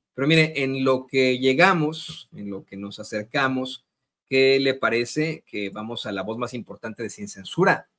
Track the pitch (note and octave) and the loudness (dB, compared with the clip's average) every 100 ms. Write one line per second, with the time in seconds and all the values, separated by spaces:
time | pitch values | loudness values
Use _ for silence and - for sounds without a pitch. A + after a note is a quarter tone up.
0 | _ - C#3+ D#3+ D#3+ C#3 C3+ C3+ C3 C3 | _ -4 2 4 4 0 -2 0 2 2
1 | C3 C3+ C3 B2+ C3 C3 F#3+ F3 D3+ D#3+ | 0 2 2 2 2 6 6 4 0 -2
2 | - - - - G#2 G2 - G2 G2+ G#2+ | -8 -12 -14 -12 -10 -10 -10 -12 -10 -10
3 | G#2 G#2+ G#2 C#3 C3+ C3 B2+ - _ _ | -8 -6 -4 0 0 0 -4 -8 _ _
4 | _ _ - C3+ C3+ C3+ C3+ C3 A2+ A#2 | _ _ -2 4 6 6 2 2 2 0
5 | A#2+ D#3 D#3+ D#3 - G#2 G2 G#2 A2+ A2+ | 0 -2 -2 -4 -8 -8 -6 -8 -10 -8
6 | A2+ G2 F#2+ A#2 A#2+ B2 G2+ G2 A2 A2 | -6 -6 -6 -6 -6 -8 -12 -12 -12 -8
7 | A2 - G2+ G2 F#2+ - F#3+ - - | -10 -8 -10 -12 -6 2 4 2 -2